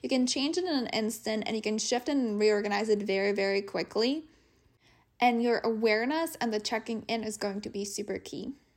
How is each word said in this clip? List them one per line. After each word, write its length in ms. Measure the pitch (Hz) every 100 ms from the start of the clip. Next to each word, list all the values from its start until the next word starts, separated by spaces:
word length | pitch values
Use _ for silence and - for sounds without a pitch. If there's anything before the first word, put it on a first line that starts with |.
you 60 | -
can 180 | 262 247
change 320 | 294 285 330
it 60 |
in 100 | 359
an 140 | 285 233
instant 560 | 220 220 226 - 220 -
and 100 | 220
you 60 |
can 160 | 214 214
shift 300 | - 247 247
it 60 |
and 260 | 285 240 208
reorganize 480 | 214 208 208 202 220
it 120 | 208
very, 340 | 208 196 202
very 280 | 202 196 196
quickly. 640 | 196 185 175 208 233 302 320 _ _ _ _ _ _ _ _ _
And 240 | 247 233
your 160 | 240 226
awareness 720 | 226 220 220 214 240 311 330 -
and 140 | 240
the 60 | 214
checking 440 | 214 220 220 220 -
in 140 | 226
is 140 | 214 208
going 240 | 202 196
to 80 | 214
be 140 | 202
super 340 | 202 - 208 185
key. 340 | - - - 277 _